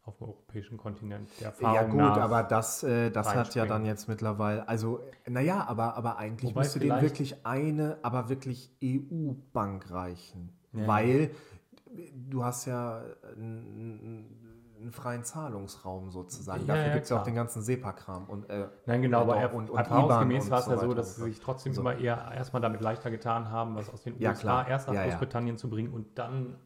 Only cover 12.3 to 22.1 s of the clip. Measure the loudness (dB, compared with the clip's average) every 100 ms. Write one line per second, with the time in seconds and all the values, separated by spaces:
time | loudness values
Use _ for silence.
12.3 | -2 -2 -2 -4 -4 -4 -8 -12 -16 -18
13.3 | -12 -10 -10 -12 -12 -12 -12 -12 -14 -16
14.3 | -20 -20 -20 -20 -16 -14 -10 -8 -6 -8
15.3 | -8 -8 -8 -10 -12 -10 -8 -8 -10 -12
16.3 | -12 -6 -4 0 2 2 0 2 0 0
17.3 | 0 -2 -2 -2 -2 -2 -10 -10 -12 -8
18.3 | -10 -6 -4 -6 -6 0 2 6 6 6
19.3 | 4 2 -2 -2 0 4 6 8 8 6
20.3 | 4 2 2 2 2 2 0 -2 -4 -6
21.3 | -6 -6 -6 -4 -2 -2 0 0